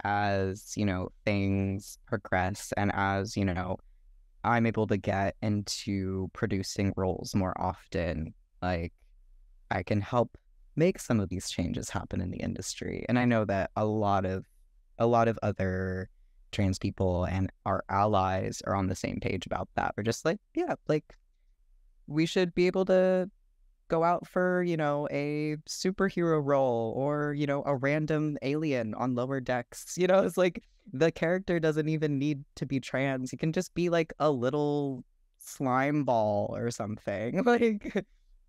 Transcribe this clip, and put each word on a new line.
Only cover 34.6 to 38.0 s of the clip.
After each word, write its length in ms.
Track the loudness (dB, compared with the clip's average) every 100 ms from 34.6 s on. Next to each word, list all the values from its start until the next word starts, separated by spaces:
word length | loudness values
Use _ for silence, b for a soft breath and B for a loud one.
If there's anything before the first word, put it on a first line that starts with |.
| 2 0 -2 -6 -12 _ _ _
slime 640 | -16 -4 0 2 2 2 2
ball 500 | 2 2 2 0 -2
or 160 | -4
something. 720 | -4 -6 -6 -4 -4 -2 2
<laughs> 20 | 4
Like, 500 | 4 2 0 -4
it 120 | -6